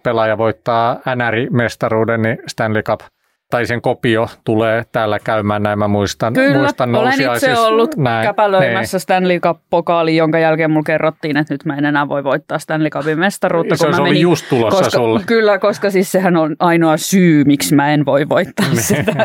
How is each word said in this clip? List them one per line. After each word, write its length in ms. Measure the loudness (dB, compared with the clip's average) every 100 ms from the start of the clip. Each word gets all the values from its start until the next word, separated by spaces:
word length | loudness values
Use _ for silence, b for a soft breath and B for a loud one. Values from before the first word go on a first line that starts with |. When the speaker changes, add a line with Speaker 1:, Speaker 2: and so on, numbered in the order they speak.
Speaker 1:
pelaaja 340 | -2 0 0 0
voittaa 580 | 0 -2 -2 0 0 -2 -4 -4
N 160 | -2
R 40 | -2
I-mestaruuden, 840 | -2 0 -2 -2 -2 0 0 0
niin 160 | -2 -4 -8
Stanley 340 | -6 -2 -2
Cup 160 | -2 -4 -6 _ _ _ _
tai 140 | -4 -2
sen 160 | -2
kopio 460 | -2 -2 0 0 -2 -6 -2
tulee 380 | 0 2 0 -2
täällä 280 | -4 -2 -2
käymään, 400 | -2 -2 0 -2
näin 160 | -2 0
mä 80 | 0
muistan. 460 | 0 -2 -2 -2
Speaker 2:
Kyllä, 240 | 0 2 2
Speaker 1:
Muistan 360 | 0 -2 -2 0
Speaker 2:
olen 80 | 0
Speaker 1:
nousiaisissa 420 | 0 0 0 0
Speaker 2:
itse 100 | 2
ollut 360 | 2 2 0 0
Speaker 1:
näin. 300 | -2 0 0
Speaker 2:
käpälöimässä 680 | 0 2 2 2 0 -4 -4
Speaker 1:
Niin. 60 |
Speaker 2:
Stanley 380 | -2 0 0 0
Cup-pokaaliin, 800 | -2 -4 _ -2 0 0 2 2
jonka 220 | 2 2
jälkeen 320 | 2 2 0
mulla 120 | 0
kerrottiin, 540 | 0 0 -2 -2 -4 -4
että 160 | -4
nyt 120 | -6 -6
mä 100 | -4
en 100 | -2
enää 240 | 0 -2
voi 140 | -4
voittaa 360 | -2 -4 -4 -8
Stanley 300 | -4 -4 -4
Cupin 300 | -4 -4 -2
mestaruutta, 560 | -2 -2 -2 -2 -2 0
Speaker 1:
Se 40 |
Speaker 2:
kun 80 | 0
Speaker 1:
olisi 120 | 0
Speaker 2:
mä 40 |
Speaker 1:
ollut 60 | 0
Speaker 2:
menin, 80 | 2
Speaker 1:
just 240 | 2 0 0
tulossa 340 | 0 2 2
Speaker 2:
koska, 140 | 2 0
Speaker 1:
sulle. 240 | 2 0 0
Speaker 2:
kyllä, 340 | 0 2 2
koska 300 | 0 -2 -2
siis 220 | 0 0
sehän 260 | 0 2 2
on 180 | 0 0
ainoa 380 | 2 2 2 0
syy, 460 | 0 2 4 6
miksi 320 | 4 2 2 2
mä 180 | 4
en 120 | 2 2
voi 240 | 0 2
voittaa 360 | 0 0 -2 -2
Speaker 1:
Niin. 120 | 0
Speaker 2:
sitä, 300 | 0 -2 -2 0